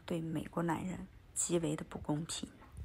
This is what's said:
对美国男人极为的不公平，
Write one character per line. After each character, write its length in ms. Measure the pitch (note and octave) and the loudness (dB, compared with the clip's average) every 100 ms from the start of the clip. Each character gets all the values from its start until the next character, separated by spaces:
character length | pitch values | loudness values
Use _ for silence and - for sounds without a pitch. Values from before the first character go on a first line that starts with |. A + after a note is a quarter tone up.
对 160 | - E3+ | 0 0
美 240 | D#3+ E3 | 0 0
国 160 | - - | 0 2
男 220 | E3+ D#3+ | 2 2
人 220 | F#3 F3 F#3 - - | 0 -4 -6 -12 -6
极 260 | - - E3+ | 0 4 4
为 160 | E3 D#3 | 4 2
的 80 | |
不 140 | - - | -2 -4
公 260 | - D3+ | 0 0
平， 240 | E3 - - - - - | 0 -4 -6 -10 -14 -10